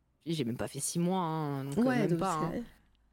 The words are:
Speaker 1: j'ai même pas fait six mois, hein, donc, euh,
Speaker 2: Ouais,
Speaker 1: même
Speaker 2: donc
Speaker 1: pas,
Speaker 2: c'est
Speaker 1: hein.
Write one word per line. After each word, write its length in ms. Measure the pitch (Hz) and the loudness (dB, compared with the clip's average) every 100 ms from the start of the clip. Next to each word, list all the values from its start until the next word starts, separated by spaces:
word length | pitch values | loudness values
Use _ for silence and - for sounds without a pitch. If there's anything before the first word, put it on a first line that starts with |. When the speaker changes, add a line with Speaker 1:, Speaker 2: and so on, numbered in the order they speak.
| _ _ 151 | _ _ -4
Speaker 1:
j'ai 180 | 160 | -2
même 120 | 117 123 | 0 -2
pas 120 | 104 | -4
fait 120 | 139 | -4
six 180 | - 170 | -4 0
mois, 220 | 175 190 | 0 2
hein, 440 | 165 160 151 139 | 0 0 -2 -2
donc, 140 | 135 147 | -2 2
euh, 40 | |
Speaker 2:
Ouais, 160 | 254 247 | 2 4
Speaker 1:
même 80 | 185 | 4
Speaker 2:
donc 80 | 165 | 2
Speaker 1:
pas, 200 | 190 156 160 | 2 0 0
Speaker 2:
c'est 60 | - | -2
Speaker 1:
hein. 40 | 233 - _ _ _ | -8 -14 _ _ _